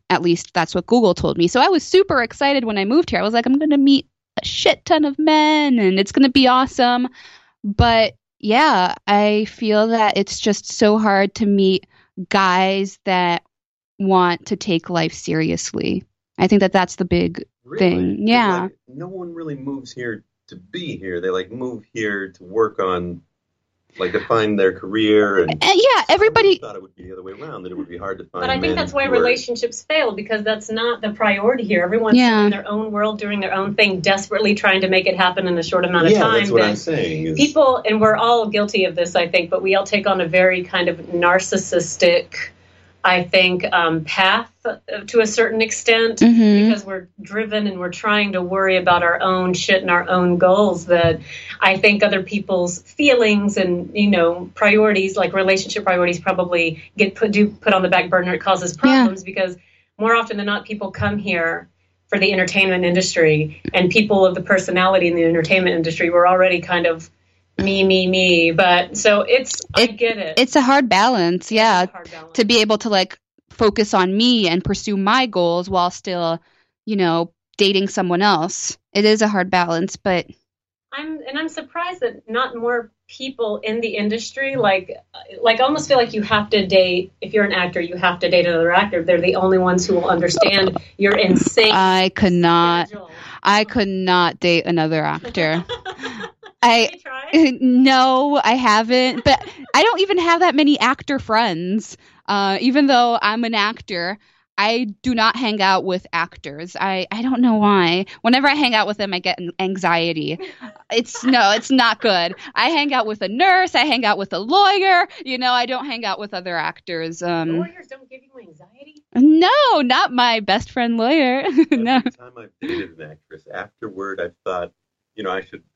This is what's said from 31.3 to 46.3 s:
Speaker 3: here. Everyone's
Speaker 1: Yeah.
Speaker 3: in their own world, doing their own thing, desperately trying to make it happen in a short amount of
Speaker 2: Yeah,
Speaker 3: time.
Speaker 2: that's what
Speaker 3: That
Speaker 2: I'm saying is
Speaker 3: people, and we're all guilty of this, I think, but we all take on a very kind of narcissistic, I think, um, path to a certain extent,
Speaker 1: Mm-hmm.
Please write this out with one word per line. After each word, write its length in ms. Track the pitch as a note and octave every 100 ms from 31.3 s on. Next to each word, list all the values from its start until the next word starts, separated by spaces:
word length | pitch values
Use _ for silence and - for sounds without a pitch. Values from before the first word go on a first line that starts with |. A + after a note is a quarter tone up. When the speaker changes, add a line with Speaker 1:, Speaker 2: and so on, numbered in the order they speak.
| G3 G#3+ B3+ G3
Speaker 3:
here. 180 | F3+
Everyone's 320 | F3+ A3+ A3 B3
Speaker 1:
Yeah. 280 | B3 G#3+ G#3
Speaker 3:
in 60 |
their 140 | G3 G#3
own 240 | G#3+ A3
world, 260 | G#3 G#3+ G#3+
doing 200 | G#3 G3+
their 120 | F#3+
own 200 | F#3+ G3
thing, 260 | G3+ G#3 F#3
desperately 540 | F#3+ G3 - G3+ G#3+ G#3
trying 260 | G#3 F#3+
to 60 | F#3+
make 180 | F#3 F#3+
it 100 | F#3
happen 300 | F#3 F3+ F#3
in 80 | F3
a 60 |
short 200 | D#3+ F#3
amount 220 | F3 F3 D#3+
of 60 |
Speaker 2:
Yeah, 60 | G#3
Speaker 3:
time. 120 | - A2+
Speaker 2:
that's 120 | G2+
what 100 | A2+
Speaker 3:
That 80 | G#2+
Speaker 2:
I'm 60 | G#2+
saying 480 | E3 D3 F2 D#2 D#2+
is 120 | D#3+
Speaker 3:
people, 440 | D4 D#4 C4+ B3+ G#3+
and 140 | G#3+
we're 160 | A3 G#3+
all 320 | A#3 A#3 G#3+
guilty 380 | G#3 G#3 G3+ F#3
of 100 | E3
this, 200 | E3+ F#3
I 100 | E3+
think, 220 | F3+ E3+
but 120 | F#3
we 120 | F#3+ G3
all 80 | G3
take 220 | G#3 G3+
on 140 | F#3+
a 60 | E3
very 360 | F3+ F#3 F#3
kind 240 | F3+ F#3 F3+
of 100 | E3+ - F3 F3 F#3 F#3 G3
narcissistic, 760 | - F3 D#3+ - F3 F3 - - - - _ _ _ _
I 200 | F#3+ F3+
think, 420 | F3+ F#3+ F#3 F3+ F3+
um, 320 | F3+ E3 E3
path 480 | D#3 - F#3+ G#3+ A#3 _ A#3 - - G#3 G#3
to 140 | A#3
a 60 | G#3+
certain 340 | A3+ A3+ A3
extent, 580 | A3 - - A3+ A3+ A3
Speaker 1:
Mm-hmm. 480 | A#3